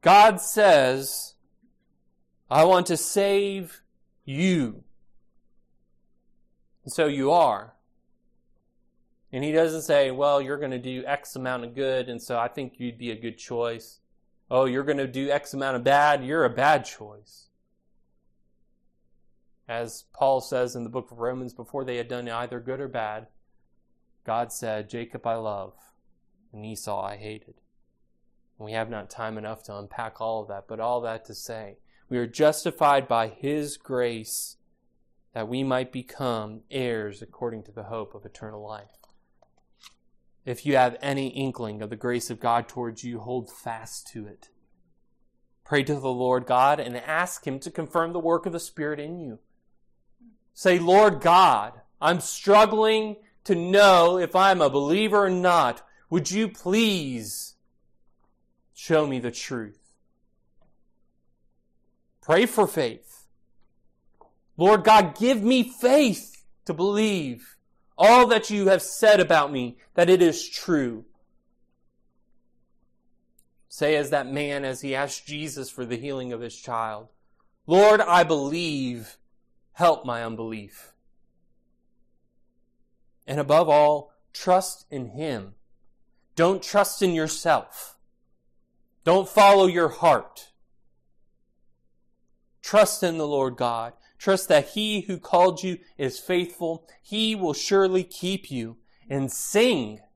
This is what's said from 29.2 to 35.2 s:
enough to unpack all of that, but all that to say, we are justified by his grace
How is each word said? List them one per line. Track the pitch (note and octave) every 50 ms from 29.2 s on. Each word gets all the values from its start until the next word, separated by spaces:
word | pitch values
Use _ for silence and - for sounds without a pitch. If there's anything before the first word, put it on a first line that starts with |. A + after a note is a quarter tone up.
| A2+ A2 A2
enough | A2 G#2+ G#2+ A2 A2 _
to | - G#2
unpack | G2+ G#2 G2+ - - A#2 A2+ A2 - A2+
all | A2+ A2+ A2+
of | G#2+ G#2
that, | G2+ G2 G2
but | _ A2+ A2
all | A2+ A#2+ B2 B2 A#2+
that | A2+ A2+ A2+ -
to | - A2
say, | - - - A#2 A2 A2 G2+ F#2+ _ _ _ _ _ _ _
we | B2+
are | B2 A#2+
justified | A#2+ A#2 - - D3+ D#3 - - F3+ - - D#3+ C#3+ C#3+ C#3 C3
by | C3 B2 A2+ A2+ A2
his | G#2+ _ - C#3 D3 D3+ D3 D3 C#3+
grace | - _ - C3+ B2 B2 A#2+ A#2 A2+ A2 - - - - - - _ _ _ _ _ _ _ _ _ _ _ _ _